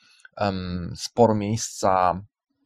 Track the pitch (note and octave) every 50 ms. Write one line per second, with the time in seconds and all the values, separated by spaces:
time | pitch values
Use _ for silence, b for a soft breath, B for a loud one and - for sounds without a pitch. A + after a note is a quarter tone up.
0 | b b b b b b b - G#2 G2+ G2 F#2 F#2 F2+ F2+ F2+ F2 E2 D#2 D#2+
1 | - - - - A#2 A2 G#2+ G#2+ G#2 G2+ A2 A2+ - - - - - G2+ F#2+ F#2
2 | F#2 F2+ E2+ F#2 G2+ - _ _ _ _ _ _ _